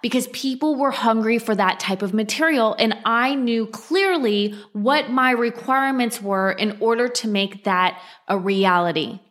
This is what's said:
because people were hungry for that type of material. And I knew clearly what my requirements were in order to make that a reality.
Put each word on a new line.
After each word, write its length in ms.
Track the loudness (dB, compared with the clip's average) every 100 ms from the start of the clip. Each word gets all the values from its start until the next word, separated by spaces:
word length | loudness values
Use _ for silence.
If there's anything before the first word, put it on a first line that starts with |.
because 240 | 0 -2 -2
people 460 | -6 -6 -2 -2
were 160 | 0 0
hungry 480 | 0 0 2 2 0
for 160 | 0
that 240 | 0 0 0
type 240 | -4 -4
of 100 | -2
material. 640 | -2 -2 0 2 2 0 2
And 220 | 0 0
I 320 | 0 0 0 0
knew 300 | 0 -2 -2
clearly 880 | -8 -4 0 2 2 2 0 -2 -6 -12
what 380 | -2 0 0 0
my 200 | 2 4
requirements 920 | 2 0 -4 -2 0 2 0 -2 -2
were 300 | -2 0 0
in 260 | 0 -4 0
order 260 | 0 2 0
to 220 | -2 -2
make 360 | 0 -2 -4
that 380 | -2 2 2 0 -20 -20 -4
a 100 | -2
reality. 840 | 0 2 4 4 2 -2 -4 -8 _